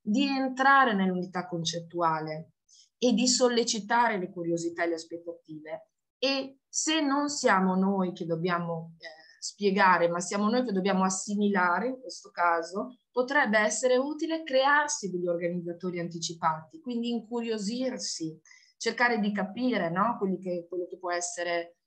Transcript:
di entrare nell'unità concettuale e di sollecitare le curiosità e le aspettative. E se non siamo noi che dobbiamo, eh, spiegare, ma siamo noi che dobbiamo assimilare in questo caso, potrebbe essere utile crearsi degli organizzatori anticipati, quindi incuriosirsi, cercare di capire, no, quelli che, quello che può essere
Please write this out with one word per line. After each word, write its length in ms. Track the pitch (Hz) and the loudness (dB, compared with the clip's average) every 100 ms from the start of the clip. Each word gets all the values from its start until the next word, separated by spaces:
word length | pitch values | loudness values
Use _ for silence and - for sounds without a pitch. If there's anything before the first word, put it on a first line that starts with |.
di 240 | - 214 | 0 2
entrare 680 | 277 269 262 254 262 277 262 | 2 2 -2 2 6 6 6
nell'unità 520 | 202 190 180 180 185 175 | 4 2 0 -4 -6 -6
concettuale 1040 | 175 165 165 165 175 165 156 156 156 165 _ _ - _ _ | -4 -4 -6 -6 0 2 0 -4 -8 -12 _ _ -20 _ _
e 140 | 247 | 2
di 160 | 208 254 | 4 2
sollecitare 920 | - 247 240 240 226 190 240 240 208 | 4 4 2 0 -2 0 2 2 0
le 120 | 180 | -4
curiosità 540 | - 170 170 170 170 | -6 -4 -2 -4 -4
e 40 | 170 | -4
le 60 | |
aspettative. 920 | 165 160 165 170 170 _ 156 156 160 - _ _ _ | -4 -8 -14 -12 -16 _ -16 -12 -14 -14 _ _ _
E 400 | 262 269 269 - _ | -2 -2 -4 -12 _
se 320 | - - 311 | -4 0 0
non 280 | 294 277 294 | 2 0 0
siamo 480 | 285 254 196 190 185 | 0 2 4 4 2
noi 360 | 190 196 180 | 2 2 -2
che 140 | 170 165 | -4 -4
dobbiamo, 680 | 160 180 170 170 165 - - | -2 0 -2 -2 -6 -8 -18
eh, 260 | - - - _ | -20 -20 -20 _
spiegare, 640 | - - 202 190 190 180 170 | -14 -2 0 4 6 6 4
ma 120 | 175 | 2
siamo 280 | 180 202 208 | -2 0 2
noi 160 | 247 | 2
che 80 | 247 | 0
dobbiamo 320 | 196 190 185 | 0 2 2
assimilare 840 | 185 190 - 208 208 190 180 175 233 | 2 0 -4 0 2 2 2 2 -2
in 120 | 262 | -6
questo 300 | 185 - - | -12 -16 -16
caso, 680 | - 175 170 160 190 254 - _ | 0 2 2 -2 -8 -8 -12 _
potrebbe 460 | - 254 285 254 220 | -2 2 2 4 4
essere 400 | 208 - 254 254 | 2 2 2 2
utile 440 | 285 302 320 320 | 2 -4 -4 -4
crearsi 680 | 320 262 269 285 294 - 196 | 0 2 4 4 2 -4 -4
degli 160 | 180 175 | -2 -2
organizzatori 760 | 170 175 180 170 170 185 175 | 0 -2 -4 -6 -6 -6 -4
anticipati, 800 | 170 170 - 165 170 156 - 320 | -6 -6 -8 -2 -2 -2 -8 -16
quindi 300 | 247 233 240 | -8 -4 -2
incuriosirsi, 1300 | 240 - 240 233 220 196 240 254 214 - - 160 156 _ - _ _ | -4 -4 -6 -4 -4 -4 -4 -4 -4 -8 -6 -8 -8 _ -20 _ _
cercare 340 | 226 - 240 226 | -6 0 0 2
di 140 | 208 | 0
capire, 560 | 202 196 - 254 214 170 | -2 -4 -2 -2 0 0
no, 280 | 175 220 233 | 2 0 0
quelli 200 | 196 180 | -2 -2
che, 280 | 185 175 170 | -4 -6 -6
quello 180 | 180 175 | -8 -8
che 120 | 185 | -8
può 120 | 175 | -4
essere 680 | 175 175 - 175 170 170 _ | -4 -4 -6 -2 -2 -4 _